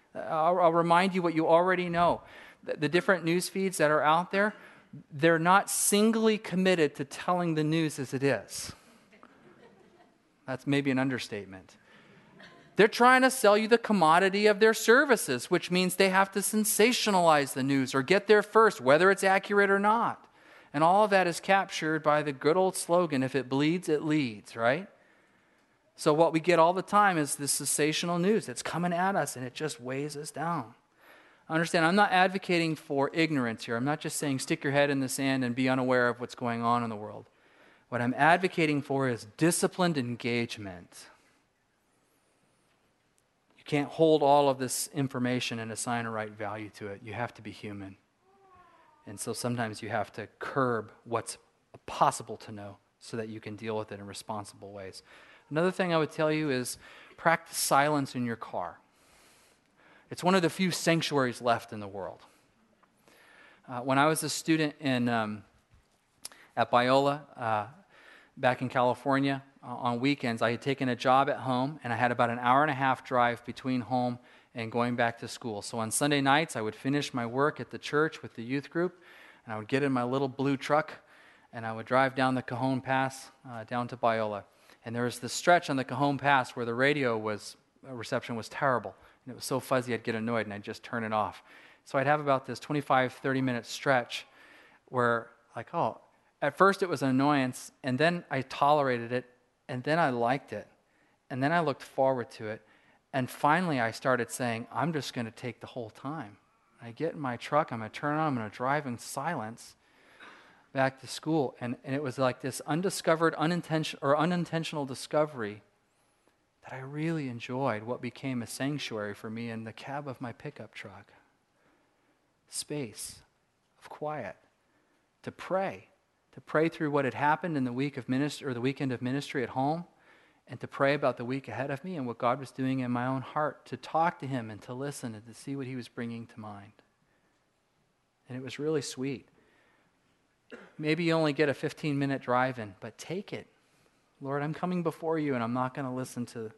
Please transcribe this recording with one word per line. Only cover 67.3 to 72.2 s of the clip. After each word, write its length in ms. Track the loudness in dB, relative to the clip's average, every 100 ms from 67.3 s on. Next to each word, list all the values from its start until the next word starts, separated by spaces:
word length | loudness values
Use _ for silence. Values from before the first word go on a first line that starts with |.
| -8
uh, 300 | -2 -2 -4 -12 _ _ -20 -20 _ -2
back 260 | 0 0
in 60 | -2
California, 760 | 0 0 0 0 2 0 -2 -8 _
uh, 20 | -14
on 320 | -6 -4 0
weekends, 440 | 0 0 -2 0
I 100 | 0
had 100 | 0
taken 260 | -4 -2 -2
a 80 | 0
job 320 | 4 4 4
at 100 | -2
home, 420 | -2 -2 -2 -4
and 100 | -6
I 40 | 0
had 160 | 0
about 180 | 2